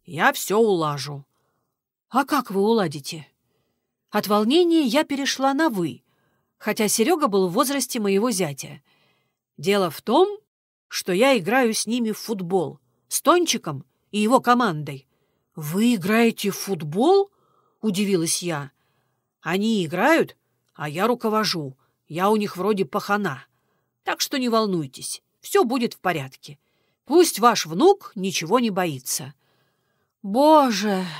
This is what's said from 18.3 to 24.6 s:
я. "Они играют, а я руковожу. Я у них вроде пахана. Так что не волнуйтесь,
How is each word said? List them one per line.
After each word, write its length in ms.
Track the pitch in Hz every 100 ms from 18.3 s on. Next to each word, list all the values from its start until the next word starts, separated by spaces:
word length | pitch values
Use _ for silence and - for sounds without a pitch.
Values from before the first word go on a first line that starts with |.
| -
я. 300 | 175 151 143 _ _ _ _ _ _ _
"Они 440 | 160 190 220 220 160
играют, 520 | 175 254 320 170 - _ _ _
а 140 | - 151
я 200 | 151 220
руковожу. 720 | 240 226 214 208 175 139 - _ _ -
Я 220 | 160 196
у 60 | 220
них 200 | 208 175
вроде 280 | 190 202 190
пахана. 600 | 202 - 208 185 127 - _ _ _ _ _
Так 180 | - 330
что 160 | - 285
не 120 | 247
волнуйтесь, 720 | 226